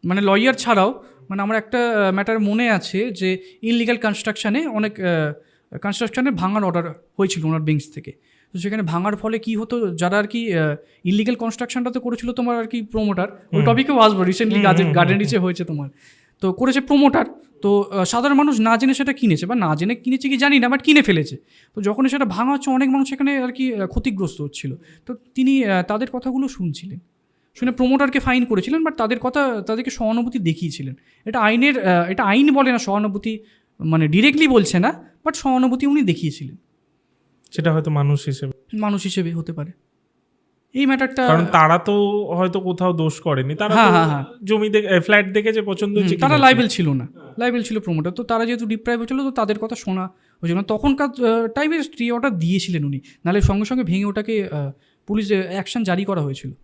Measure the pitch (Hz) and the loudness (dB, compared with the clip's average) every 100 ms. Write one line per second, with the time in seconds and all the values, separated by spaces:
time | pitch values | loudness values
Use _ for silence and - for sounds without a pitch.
0 | 170 190 202 196 247 254 233 214 190 381 | -2 0 2 4 4 0 2 2 2 0
1 | - _ - 196 202 220 214 247 240 220 | -14 _ -10 -6 -2 -2 -2 -2 0 2
2 | 196 190 202 226 202 214 240 202 - 190 | 0 0 -2 0 0 0 0 0 -2 -4
3 | 240 185 185 185 - _ 220 233 233 233 | -4 -4 -4 -4 -8 _ -2 0 0 0
4 | 220 202 - 208 220 226 320 214 214 208 | -2 -4 -6 -4 -2 -2 -2 -2 -4 -2
5 | 185 165 151 151 _ _ _ - - - | -2 0 -2 -6 _ _ _ -8 -6 -4
6 | 226 - 262 196 180 208 196 175 170 151 | -4 -2 -2 0 -2 0 0 -2 -4 -10
7 | _ - 196 185 156 160 151 151 - - | _ -4 -2 0 -2 -2 0 -2 -2 -16
8 | - - _ _ _ 185 185 214 180 170 | -18 -20 _ _ _ -8 -6 -4 -2 -2
9 | 190 208 220 220 220 220 220 240 214 165 | -2 -4 -4 -6 -4 -6 -4 -4 -4 -2
10 | 180 202 208 233 233 170 156 147 - _ | -2 0 -2 -4 -2 0 0 -2 -10 _
11 | 175 202 220 240 226 220 247 254 247 247 | -2 0 0 -2 -4 -6 -6 -4 -4 -4
12 | 247 233 233 240 240 240 226 240 214 214 | -6 -6 -6 -4 -2 -2 -4 -6 -6 -2
13 | 214 185 180 - - 160 147 233 269 277 | -2 -2 -4 -6 -2 2 4 4 4 4
14 | 220 202 180 185 226 202 196 170 170 156 | 4 4 0 0 0 2 4 4 4 2
15 | 175 196 208 214 180 175 170 151 143 _ | 2 2 0 0 -2 -4 -6 -6 -8 _
16 | - _ _ _ 190 190 254 262 269 285 | -20 _ _ _ -4 -2 0 0 2 4
17 | 277 - - - _ _ 202 202 202 196 | 4 4 -2 -8 _ _ 0 2 0 -2
18 | 185 233 262 277 294 247 220 226 262 269 | 0 0 2 4 4 2 2 4 2 2
19 | 277 269 233 156 180 240 175 151 180 240 | 0 0 2 2 0 -2 0 0 -2 -4
20 | 254 262 269 262 277 285 240 269 - 294 | -2 -2 -2 0 4 4 2 0 4 4
21 | 226 170 147 139 _ _ _ - 202 208 | 6 2 0 -8 _ _ _ -6 -4 0
22 | 269 277 254 180 254 277 269 262 269 269 | 0 2 -2 0 0 0 0 0 2 2
23 | 269 269 277 277 254 247 262 220 190 220 | 0 0 -2 0 -4 -4 -4 -2 -2 -2
24 | 240 202 185 - 147 - 139 131 - - | -4 -2 -6 -6 -10 -8 -10 -10 -16 -20
25 | - - _ - 262 269 226 185 180 214 | -14 -14 _ 0 2 2 2 0 0 -4
26 | 254 254 254 262 269 - 180 143 185 180 | -4 -6 -4 -2 -4 -4 -6 -6 -12 -16
27 | _ _ _ _ _ - 247 254 254 269 | _ _ _ _ _ -4 -4 0 2 4
28 | 277 262 262 254 247 208 185 311 320 302 | 2 2 2 2 2 0 0 0 0 0
29 | 220 247 254 254 277 226 196 220 254 - | -2 0 -2 0 0 -2 -4 -4 -4 -4
30 | 220 226 240 240 170 160 170 - 135 131 | -2 0 -2 -2 -2 -2 -4 -8 -12 -12
31 | _ _ - 220 214 233 277 262 190 180 | _ _ -6 0 2 4 2 2 2 2
32 | 175 185 208 208 294 277 262 240 202 202 | 2 0 2 4 6 4 4 2 0 -2
33 | 208 202 226 220 - _ _ _ 160 160 | -2 -4 -6 -8 -12 _ _ _ 0 2
34 | 156 165 262 294 311 247 196 180 196 - | 4 4 4 4 4 4 4 2 0 -2
35 | - _ - 302 277 254 254 254 277 294 | -12 _ -6 -4 0 2 2 2 2 2
36 | 220 160 160 - 139 - _ _ _ _ | 2 0 -2 -6 -12 -16 _ _ _ _
37 | _ _ _ _ _ - 160 160 156 147 | _ _ _ _ _ -4 0 0 0 0
38 | 143 143 - 131 139 - _ 214 214 202 | 2 0 0 -6 -8 -10 _ -4 -2 -2
39 | 196 185 170 165 160 160 151 - _ _ | -4 -4 -4 -4 -8 -8 -10 -12 _ _
40 | _ _ _ _ _ _ _ 254 269 262 | _ _ _ _ _ _ _ 0 2 2
41 | 262 269 254 160 170 170 156 175 170 202 | 0 0 2 4 4 4 6 4 2 2
42 | 202 208 202 175 185 190 185 175 180 170 | 2 0 -2 0 0 -2 -4 -2 0 0
43 | 160 - 170 139 131 156 208 220 214 175 | 0 -2 -2 -2 -2 -2 2 6 6 6
44 | 160 143 135 - 196 214 214 208 208 185 | 4 0 -6 -12 -2 0 2 0 2 0
45 | 175 208 196 202 214 220 208 190 202 202 | 4 2 4 0 0 -2 -2 -4 -2 0
46 | 185 170 269 302 269 254 233 - 165 139 | 0 2 2 6 6 4 2 0 0 0
47 | 123 - - - 247 247 220 214 202 165 | -4 -14 -18 -4 -2 -2 -2 -6 -4 -4
48 | 160 175 240 226 226 240 226 220 226 233 | -4 -6 -4 -2 -2 -4 -4 -4 -4 -4
49 | 226 262 269 262 214 214 220 240 - 190 | -2 -4 -4 -4 -2 -2 -4 -8 -4 -4
50 | 185 _ _ _ 170 170 196 214 277 277 | -6 _ _ _ -4 -2 -2 0 0 2
51 | 285 247 240 226 226 226 302 330 302 - | -2 0 2 2 0 -2 -2 -2 -4 -4
52 | 233 240 254 190 165 185 175 170 143 139 | -4 -2 -2 0 0 0 -2 -4 -2 -6
53 | - _ 170 196 196 196 208 254 208 185 | -10 _ -2 2 2 2 0 -2 -2 -2
54 | 202 202 214 220 185 151 139 135 _ _ | -2 -4 -4 -4 -4 -6 -6 -8 _ _
55 | - 208 202 202 185 190 190 247 202 175 | -6 -4 0 -2 -2 -6 -6 -4 -2 -2
56 | 196 190 147 135 127 - | -2 -2 -4 -6 -12 -16